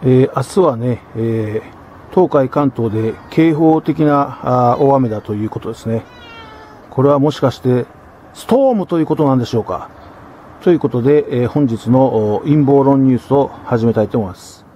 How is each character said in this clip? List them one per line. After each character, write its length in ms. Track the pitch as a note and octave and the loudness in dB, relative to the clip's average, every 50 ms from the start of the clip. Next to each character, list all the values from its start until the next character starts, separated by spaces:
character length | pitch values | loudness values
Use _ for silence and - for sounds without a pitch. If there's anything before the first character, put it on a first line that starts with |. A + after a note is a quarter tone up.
| - | 2
え 200 | C3 B2+ B2+ C3 | 4 4 4 4
ー、 80 | - - | 2 0
明 80 | - B2+ | -6 -6
日 180 | - - G3+ | -4 0 0
は 160 | F#3 D#3+ C3 | 0 0 0
ね、 240 | A2+ A#2+ B2+ B2 A2 - - - | -2 -4 -4 -4 -6 -8 -14 -8
え 480 | A2+ A2+ A2+ A2+ A2+ A2 G#2+ G#2+ G#2+ - | -6 -4 -4 -2 -4 -4 -4 -6 -8 -8
ー、 480 | - - - - - - - - - | -10 -20 -20 -20 -20 -20 -20 -20 -6
東 180 | - - F#3 D3+ | 0 0 0 2
海 200 | - D3+ C3+ B2+ | 2 0 0 0
関 240 | - D3 D3 C#3 C3 | 0 0 -2 -2 -2
東 180 | - A#2 A2+ G2+ | -2 -4 -4 -2
で 220 | A2 A2 A2+ G#2 - - - | -2 -4 -4 -6 -8 -14 -6
警 240 | - - D#3+ E3 D#3+ | 0 2 2 2 2
報 260 | D3 D#3+ D#3+ D#3+ D#3 | 2 2 2 2 2
的 200 | D#3 - D3 - | 0 -2 -2 0
な、 720 | D#3 D3+ C#3+ C#3+ C#3 C3+ A#2+ - - C3 B2+ B2+ B2 A#2+ A#2+ | 0 2 2 2 0 -2 -6 -8 -4 -2 0 2 2 2 2
あ 60 | - | 2
ー、 60 | C#3+ | 2
大 120 | C3+ C#3 | 2 2
雨 120 | C3+ C3 A#2 | 2 2 0
だ 120 | G#2+ G#2 | -2 -6
と 140 | - - G#2+ | -6 -8 -6
い 120 | G#2 G#2+ | -6 -6
う 40 | A2 | -6
こ 100 | - A#2 | -8 -8
と 100 | - - | -10 -10
で 80 | A2+ - | -12 -10
す 100 | - A2+ | -6 -6
ね。 140 | A2+ A2 G2 - - - - - - - - - - - - - - - - - | -6 -6 -6 -10 -20 -20 -20 -20 -20 -20 -20 -20 -20 -20 -20 -20 -20 -20 -20 -10
こ 140 | - - C3 | -4 0 2
れ 40 | C#3+ | 2
は 120 | D3 C#3+ | 2 2
も 100 | C3+ D#3 | 2 0
し 80 | C3+ - | -2 0
か 140 | - C3 A#2+ | -2 -4 -4
し 80 | - | -2
て、 260 | - C3 B2 B2 A#2 - - - - - - - - - - | -2 -2 -2 -2 -2 -6 -12 -20 -20 -20 -20 -20 -20 -20 -20
ス 140 | - - - | -20 -4 -2
ト 80 | A3+ | 0
ー 180 | B3+ C#4 C4+ B3+ | 2 2 2 2
ム 140 | G#3+ F3+ - | 0 -2 -2
と 100 | F3 E3+ | -2 -2
い 40 | D#3 | 0
う 40 | |
こ 80 | - D#3+ | -2 0
と 140 | D3 D3+ C#3+ | 0 0 2
な 80 | C3+ | 2
ん 20 | B2+ | 0
で 60 | A#2+ | 0
し 100 | - - | -2 -4
ょ 40 | A#2 | -4
う 40 | G#2 | -4
か。 260 | - F#2 - - - - - - - - - - - - - - - - - - | -4 -8 -10 -10 -12 -20 -20 -20 -20 -20 -20 -20 -20 -20 -20 -20 -20 -20 -4 0
と 100 | F#3+ F3 | 0 0
い 20 | |
う 40 | D3+ | 2
こ 80 | - C3+ | 0 -2
と 140 | B2 B2+ A#2 | -2 0 2
で、 400 | C3+ D3 D3 C#3+ - D3 A#2+ B2 | 2 2 2 2 0 -2 -2 -2
え 40 | |
ー、 20 | A#2+ | -2
本 200 | - D3+ D3 C3 | 0 0 0 0
日 180 | A2+ G#2+ - | -2 -4 -2
の、 480 | A2+ A#2+ C3 C3+ C3 A2+ A2+ G#2+ G#2 G#2 | 0 2 2 2 2 2 0 0 0 -2
お、 60 | G2 | -2
陰 240 | - - D3 D#3 D3 | 0 0 2 2 4
謀 180 | C3 C#3 C#3 C3+ | 4 4 4 4
論 220 | C3+ C#3 C3+ C3+ | 4 2 2 4
ニ 80 | C3 B2+ | 2 2
ュ 40 | |
ー 20 | A#2 | 0
ス 120 | - - C3 | 0 -2 0
を 160 | C#3+ C3+ - - - - | 0 0 -2 -4 -14 -8
始 220 | - - A#2 A2 | -4 -2 0 0
め 60 | A#2 A2 | 0 0
た 100 | A#2 G#2+ | 0 -2
い 60 | G2+ | -2
と 100 | - B2+ | -2 -4
思 80 | G#2+ | -4
い 40 | F#2 | -4
ま 40 | F2+ | -8
す。 320 | - - - - - - - _ | -14 -20 -20 -20 -20 -20 -20 _